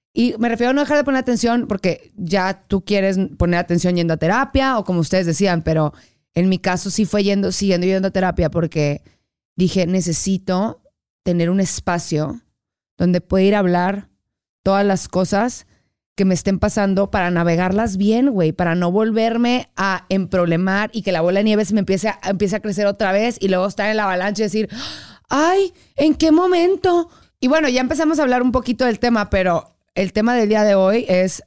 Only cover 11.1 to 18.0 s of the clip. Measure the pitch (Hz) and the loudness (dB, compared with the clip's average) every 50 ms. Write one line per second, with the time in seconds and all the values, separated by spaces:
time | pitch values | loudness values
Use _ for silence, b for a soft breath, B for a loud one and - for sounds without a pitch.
11.1 | _ _ _ 180 175 175 170 170 185 196 190 - - - - - 175 170 165 - | _ _ _ -2 0 0 0 0 0 0 0 -2 -4 -4 -4 -4 -4 -4 -4 -4
12.1 | 165 147 156 - - 240 - _ _ _ _ _ _ _ _ _ _ _ 175 180 | -4 -4 -4 -4 -8 -12 -16 _ _ _ _ _ _ _ _ _ _ _ 0 0
13.1 | 180 180 - _ - 190 190 196 208 208 196 180 175 175 180 185 196 202 - - | 0 0 -2 _ 0 2 4 4 2 2 2 2 2 2 0 -2 -4 -6 -10 -16
14.1 | _ _ _ _ _ _ _ _ _ _ _ 190 196 196 202 202 190 185 - - | _ _ _ _ _ _ _ _ _ _ _ 0 2 2 2 2 0 0 -2 -2
15.1 | - 180 190 - 208 196 226 254 - - - _ _ _ _ _ _ _ _ _ | -2 -2 0 0 0 0 -2 -2 -4 -10 -16 _ _ _ _ _ _ _ _ _
16.1 | _ - 202 190 185 170 - 190 196 175 - 208 - 220 202 196 190 190 202 196 | _ -2 0 0 0 0 0 -2 -2 0 -2 -2 0 0 0 0 2 0 0 0
17.1 | - 202 180 175 180 170 170 170 165 170 180 185 190 208 226 220 190 185 | 0 -2 0 0 0 0 2 2 2 2 0 0 0 0 0 -2 -2 0